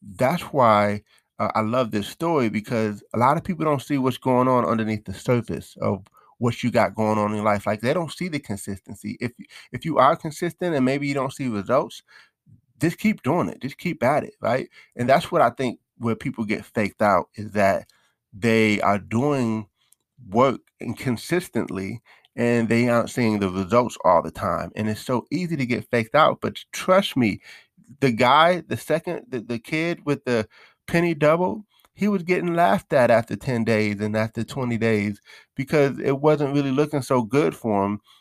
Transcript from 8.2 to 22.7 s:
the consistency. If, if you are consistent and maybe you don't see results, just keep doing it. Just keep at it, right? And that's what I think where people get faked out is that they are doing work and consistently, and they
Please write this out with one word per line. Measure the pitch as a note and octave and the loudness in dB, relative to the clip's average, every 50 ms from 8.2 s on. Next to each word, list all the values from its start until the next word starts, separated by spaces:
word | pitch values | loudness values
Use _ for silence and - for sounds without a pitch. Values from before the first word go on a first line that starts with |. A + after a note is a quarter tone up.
| F3 | -8
the | F#3 D3+ | -6 -8
consistency. | C#3+ - - G#2 - - - G2 - _ - G#2 - - G#2 G#2 - | -8 -8 -8 -10 -10 -8 -12 -12 -12 _ -18 -18 -12 -12 -12 -10 -8
If, | A#2+ A#2+ - - - _ - - - - | -8 -10 -10 -12 -20 _ -20 -20 -20 -16
if | - B2+ - | -16 -10 -8
you | E3 D3 | -2 2
are | - C3 C#3+ E3+ | 4 4 4 4
consistent | - - D#3+ D3 - F3+ E3+ - - F3+ F3 D#3+ | 0 -4 -10 -8 -6 -6 -6 -6 -4 -4 -2 0
and | C3+ B2+ | 2 2
maybe | B2+ C3+ C#3+ C#3+ | 0 0 -2 -2
you | C#3+ C#3+ | -4 -2
don't | C#3+ B2+ C3 - | -4 -4 -6 -6
see | - C#3 | -6 -6
results, | B2+ A2 G2+ F#2 - A#2+ C#3+ E3+ A#2 - - _ _ - - - _ _ _ _ _ - _ _ _ _ - | -4 -4 -4 -2 0 0 0 0 -2 -10 -20 _ _ -20 -20 -20 _ _ _ _ _ -20 _ _ _ _ -2
just | - E3+ E3 - | -2 -2 -2 0
keep | - G#3+ G#3+ - - | 0 0 0 0 -2
doing | B2+ D#3 F3+ B2 E2+ | -2 0 0 0 -2
it. | - - - | -6 -8 -12
Just | C3+ - - | -12 -10 -8
keep | - F3 D#3 - A#2 | -8 -6 -4 0 0
at | B2+ D3+ C#3 - | 0 0 0 -2
it, | - - - | -6 -10 -6
right? | G#2 G#2+ B2 C3+ - - _ - - _ - | -2 -2 -2 -2 -4 -8 _ -20 -20 _ -8
And | - A#2+ B2 | -4 2 4
that's | C3+ E3 - - | 4 2 2 0
what | F3+ D#3+ | 2 2
I | C3 A#2+ | 2 2
think | A#2 - C3 A#2+ - - _ _ _ - | 2 0 -4 -4 -4 -6 _ _ _ -6
where | A#2 A#2 A2 | -4 -4 -4
people | A2 - C#3+ - - A2+ | -2 -4 -8 -6 -6 -4
get | G2+ A2 - - | -4 -4 -6 -6
faked | - - A#2 G#2 F#2+ - - | -6 -4 -2 -2 -2 -2 0
out | A2 G#2 F#2+ F2 - _ - | 2 4 4 2 0 _ -10
is | - G#2 G#2 F#2+ | -12 -12 -6 0
that | G#2 G2 G2 F#2+ - - _ _ _ _ _ _ _ _ _ | 2 4 4 2 2 -2 _ _ _ _ _ _ _ _ _
they | - G2+ F#2+ A#2 A2+ A2 A2 G#2+ G#2 G2 | -10 -2 0 2 4 4 4 4 2 2
are | G2 G2 G2+ G2+ | 2 0 0 0
doing | F#2 F#2 G#2+ A#2 C3+ D3 C#3+ C3+ B2 A2+ A2 A2 G#2 _ _ _ _ _ _ _ _ _ _ _ B2 F#2+ | -2 -2 -2 0 0 0 0 0 0 -2 -2 -4 -6 _ _ _ _ _ _ _ _ _ _ _ -10 -2
work | F#2+ A2+ C3 C#3 A2 - _ _ _ - | 2 4 4 4 2 -2 _ _ _ -12
and | - A#2+ G#2+ | -10 -10 -10
consistently, | - - C3 A#2 G#2 - - E3+ F3 F3+ - - A#2 F2+ - D#2+ F#2+ F#2+ G2 A#2 A#2 _ _ - _ _ _ - | -6 -4 -4 -4 -4 -4 -2 -2 -2 -2 -4 -4 -4 -4 -4 -6 -8 -6 -8 -10 -12 _ _ -20 _ _ _ -4
and | - A#2+ A#2+ A#2+ A#2 A#2 | -2 0 2 2 2 2
they | G#2+ | 2